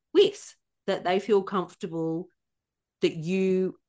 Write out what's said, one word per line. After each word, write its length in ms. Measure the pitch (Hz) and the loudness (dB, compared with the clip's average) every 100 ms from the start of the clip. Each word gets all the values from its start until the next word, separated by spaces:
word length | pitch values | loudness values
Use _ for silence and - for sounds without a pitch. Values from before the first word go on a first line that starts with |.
| _ | _
with, 420 | 330 392 - - - _ _ - | 4 4 2 -18 -20 _ _ -6
that 180 | 185 | -4
they 160 | 170 190 | 0 -2
feel 220 | 202 202 | 2 2
comfortable 840 | 190 202 170 - 180 165 160 165 180 _ _ _ _ _ _ - | 2 -4 -6 -8 -8 -4 -4 -4 -8 _ _ _ _ _ _ -2
that 140 | 170 165 | -2 -2
you 640 | 160 190 190 185 185 - | -4 0 2 2 0 -6